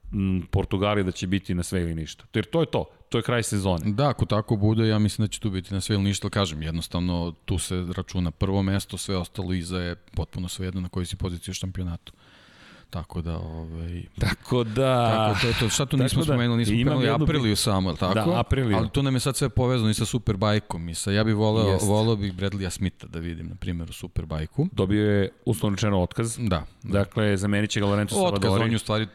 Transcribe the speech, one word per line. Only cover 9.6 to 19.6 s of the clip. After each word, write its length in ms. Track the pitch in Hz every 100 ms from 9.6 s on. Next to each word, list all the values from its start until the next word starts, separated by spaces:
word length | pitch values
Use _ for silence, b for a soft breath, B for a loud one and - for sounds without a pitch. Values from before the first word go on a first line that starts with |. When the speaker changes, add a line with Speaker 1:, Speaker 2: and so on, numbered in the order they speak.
| 85 92
Speaker 2:
je 160 | 87 85
potpuno 520 | - - 82 - 90
svejedno 340 | - 92 92
na 80 | 87
kojoj 160 | 95 87
si 100 | -
poziciji 360 | 95 87 -
u 40 | 92
šampionatu. 580 | 92 92 90 85 - - B B B B B B B
Tako 320 | - 80 92
da, 160 | 80 82
ovaj, 680 | 82 80 80 82 85 87 - -
Speaker 1:
Tako 440 | 101 - - 123
da 460 | 117 107 131 127 117
Speaker 2:
Tako, 300 | 113 107 98
to 60 | 120
je 60 | 113
to. 140 | 113
Šta 160 | - 139
tu 60 |
Speaker 1:
Tako 120 | 139
Speaker 2:
nismo 160 | 131 139
Speaker 1:
da, 60 | 156
Speaker 2:
spomenuli? 320 | 131 120 117
Nismo 140 | 110
Speaker 1:
imam 100 | 110
Speaker 2:
spomenuli 220 | 127 131 117
Speaker 1:
jednu 180 | 117 151
Speaker 2:
Apriliju 180 | 151 117
Speaker 1:
bit- 120 | 101
Speaker 2:
samo, 320 | - 95 95
je 40 |
li 40 | 76
tako? 140 | 92 104 107
Speaker 1:
Da, 140 | 120
Apriliju. 380 | 120 131 123 110
Speaker 2:
Ali 120 | 110
tu 140 | 139
nam 100 | 139
je 60 | 127
sad 180 | 143 -
sve 120 | 135
povezano 400 | -